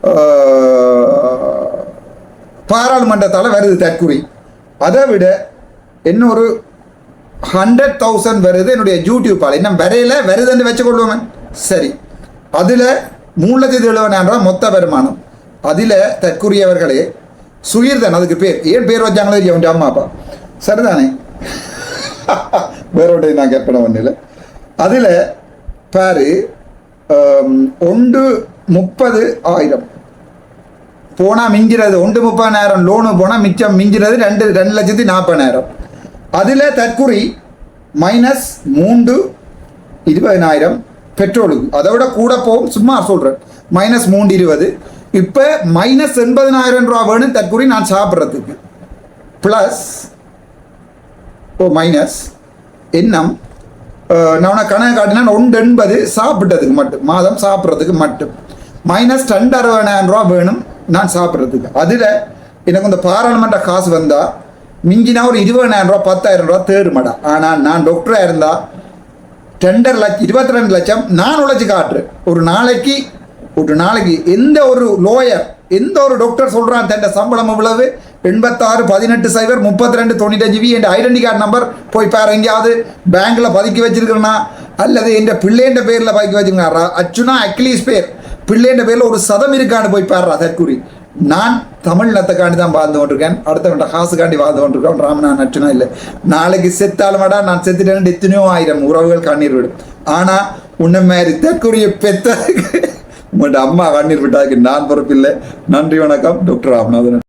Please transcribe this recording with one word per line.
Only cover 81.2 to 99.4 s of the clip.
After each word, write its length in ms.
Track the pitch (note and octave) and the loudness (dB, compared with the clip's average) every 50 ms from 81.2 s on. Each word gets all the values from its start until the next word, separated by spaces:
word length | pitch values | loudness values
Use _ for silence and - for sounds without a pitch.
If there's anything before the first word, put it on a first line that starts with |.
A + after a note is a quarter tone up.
| A3+ | 2
கார்டு 200 | A#3 G#3+ G#3 G#3+ | 0 0 0 -2
நம்பர் 220 | G#3+ G#3+ A#3+ B3 A#3 - - - - | 0 0 -2 -2 -4 -8 -14 -18 -4
போய் 220 | - G#3+ G#3+ G3 - | -2 0 0 2 2
பாரு, 160 | A3 A3 G#3 G#3+ G#3+ | 2 2 2 2 2
எங்கேயாவது 340 | G#3+ A3+ G#3+ A3 A3 A#3 A#3 A#3 A#3 - - - - F3+ | 0 0 0 0 0 0 0 0 -2 -8 -12 -6 -2 0
பேங்க்ல 380 | F3+ F3+ G3 A3 A#3 A#3 A#3+ A#3 F3+ G3 | 2 2 2 2 0 0 0 0 0 0
பதுக்கி 260 | G3+ A3+ G#3 A#3+ A#3 | 0 0 0 0 0
வச்சிருக்கிறேன்னா 480 | A#3 A#3 A#3 A3+ A3 A3+ G#3+ G#3+ G#3+ A3 G#3+ - - - - - - - - | 0 0 0 0 0 0 0 0 0 0 -2 -4 -6 -12 -18 -20 -20 -6 -4
அல்லது 340 | G3 B3 - A#3+ A3 A#3 A3 | -2 0 0 0 0 2 0
என் 140 | G#3+ G#3+ G#3+ - - - | 2 2 0 -2 0 0
பிள்ளைன்ற 400 | F#3+ A3 A#3+ B3+ C4+ B3+ B3 A3 G#3 | 2 2 4 2 2 2 0 0 0
பேர்ல 260 | A#3 A#3 A3+ A3+ G3+ G3+ | 0 0 0 0 0 0
பதுக்கி 220 | G#3 F#3+ F#3+ G#3 | 0 0 0 0
வச்சிருக்காரா, 460 | G3+ F#3+ F#3+ F#3 F3 D#3+ D#3+ E3 E3 F3+ F3 F3 | 0 0 0 0 0 0 0 0 -2 -2 -2 -4
அர்ச்சுனா 360 | F3+ F3 E3+ A3 A#3+ A#3+ C4 B3+ A3 G3 | -4 -4 -2 -2 -2 0 0 0 -2 -2
அக்லீஸ் 360 | - - B3 C4 B3+ G3 F3 B3+ | -2 -2 -2 0 0 -2 -2 0
பேர் 200 | B3 G3+ F3 - - - - - - - - - | 0 -2 -2 -4 -8 -16 -16 -16 -16 -16 -4 -2
பிள்ளைன்ற 360 | G#3 A3+ A#3+ B3 C4 B3 A#3+ A3 | 2 2 4 4 4 2 2 0
பேர்ல 180 | A#3 A#3+ B3 A#3 | 2 2 2 0
ஒரு 80 | A3+ G#3+ | 0 -2
சதம் 360 | - - G#3 G3+ C4 C#4 C#4 C4+ | -2 0 0 0 2 0 0 0
இருக்கான்னு 340 | C4 G3+ A3 A3+ G#3 G3+ | 0 0 0 0 0 0
போய் 200 | F#3 G3+ F3+ - | 0 -2 0 0
பாருடா 260 | D4 F#3 F3+ F3 D#3 D3 | 0 0 0 0 -2 -2
தற்குறி. 380 | E3 E3 E3 - E3+ D3 C3+ - - - - - - - - - - C#3+ | -2 -4 -2 -2 -2 -2 -2 -6 -6 -14 -20 -20 -20 -20 -6 -4 -2 0
நான் 240 | D3+ F3 G#3 A#3 B3 A#3 - - - - | 0 0 0 0 -2 -4 -4 -10 -20 -8
தமிழ் 320 | - F3 E3 F3+ A3 A#3 G#3+ | -4 -2 0 2 2 2 2
நத்தக்காண்டி 420 | G3 F3+ F#3 F#3 E3 F3+ F3 E3+ E3+ | 0 0 0 0 0 0 0 0 0
தான் 160 | F3 E3+ D#3 | 0 0 0
வாழ்ந்து 220 | D3+ D#3 D3 D3+ D3 | 0 0 0 0 0
கொண்டிருக்கேன், 360 | D3 C#3+ C#3+ C3+ D3+ D#3+ F3+ - - | 0 -2 -2 -2 -2 -2 -4 -4 -4
அடுத்தவன்ட 400 | D3+ D#3 D#3+ - F#3 D#3+ D3 D3+ C#3+ D3+ | -4 -4 0 0 0 0 0 -4 -4 -2
காசுக்காண்டி 440 | E3 F3 E3+ F3 D#3+ E3 E3+ D#3+ D3 | -4 -2 -2 0 0 0 0 0 0
வாழ்ந்து 240 | C#3+ D3+ D3 C#3 | 0 0 0 0
கொண்டிருக்கேன். 400 | C#3+ C#3+ C3 C3 B2 - - - - | 0 0 0 0 0 0 0 0 0
ராமநாதன் 360 | - D3 D3 D3 D3 C#3 C3+ C3+ | -2 0 0 0 0 0 0 -2
அர்ச்சுனா 260 | B2+ - C#3 - D3 | -4 -2 -2 -2 0
இல்லை. 180 | C3+ B2 B2+ - - - - - - - - | 0 0 0 -2 -4 -14 -16 -16 -18 -8 -2
நாளைக்கு 460 | - D#3 D#3 E3 F3 F#3 F#3+ F3 F3+ F3 - | -2 0 0 0 0 0 0 0 -2 0 0
செத்தாலுமாடா, 580 | G3+ G3 - - G3+ G3 G3 G3 F#3+ F#3+ G3 G3+ G3 | -2 -2 0 0 0 0 0 0 0 0 0 0 0
நான் 200 | F#3+ F3+ F3 - | 0 -2 -2 -2
செத்துட்டேன்னு 460 | F#3 F3+ E3+ F#3+ F#3 F#3+ G3 F#3+ F3+ F3 | -2 -2 0 0 0 0 2 0 0 -2
எத்தனையோ 300 | - - F#3+ F#3+ G3+ G3 F#3+ | 0 0 0 2 2 2 2
ஆயிரம் 340 | F3+ E3+ E3 D#3 D3+ C#3+ C#3+ | 2 0 0 0 -2 -2 0
உறவுகள் 420 | C#3 D#3 E3 E3 E3+ E3+ E3+ E3 D#3 | 0 2 2 2 2 2 0 0 -2
கண்ணீர் 280 | D3 D3 | -2 0